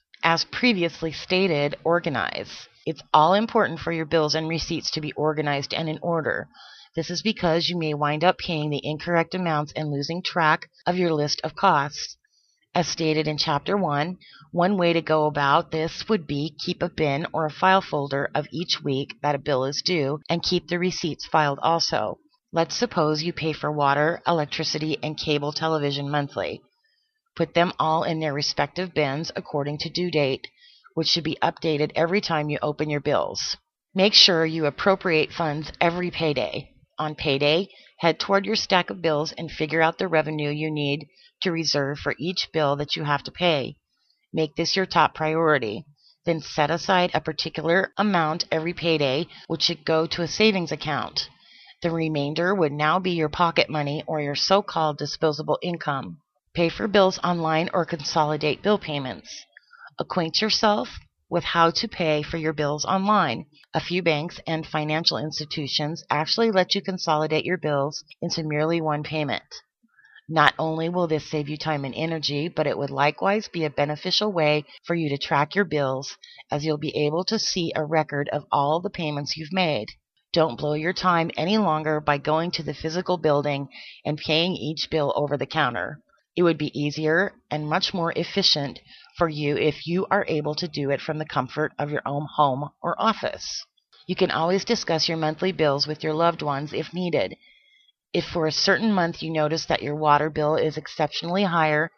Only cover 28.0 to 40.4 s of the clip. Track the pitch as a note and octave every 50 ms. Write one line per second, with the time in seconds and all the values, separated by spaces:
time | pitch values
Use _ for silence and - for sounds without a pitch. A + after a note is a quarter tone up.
28 | - - E3+ D#3+ D#3 D3+ C#3 C#3+ C#3+ - - - D3 C#3 - - F#3 F#3 E3 D#3
29 | D3+ C#3 C3+ D3 E3 - - - - - - D3 C#3 C#3+ D3 D3 - E3 C#3+ E3+
30 | F3+ F3 D3+ D#3 C#3+ C3 A2+ A2 - - _ _ - - - - _ - _ D#3+
31 | D#3+ - - F3 D3+ D#3+ D3 - - D#3+ - - - E3 D#3 C#3+ D3+ D3 - -
32 | D#3+ E3 F3+ G#3 G#3 - E3+ D3+ D3+ D3+ D3 - - D3 D3 - D3+ D3+ D3 D3
33 | - D3+ C#3 F#2+ C2+ G1+ - - - - - - _ _ _ _ _ _ _ F#3
34 | F#3+ G#3+ G#3 - - - F#3 D#3+ D#3+ D#3+ D#3+ E3 D#3 C#3+ C#3 - - G3+ F#3+ F#3+
35 | - F#3+ E3 D#3 D#3 - - - E3+ D#3 C#3+ D3+ D#3 - - - - E3+ E3+ F3+
36 | F3+ F3 - - E3 D#3 D3 B2+ A2+ - - G#2+ - - _ _ _ _ _ -
37 | D#3 D3+ D3+ - - D#3+ C#3 C#3 D3 D3 D3+ E3+ G3+ - - - - - _ -
38 | - E3+ D#3 - - - G3 G3 G3 G3 A3 A3 - - G3 F3+ E3+ - G3+ F#3+
39 | E3+ E3 D#3 D3 D#3 E3 - - E3+ D#3 - - E3 D3+ D3+ E3 D#3+ D#3+ E3+ -
40 | G3 F#3 E3 D#3 D3+ D3+ D#3 D3+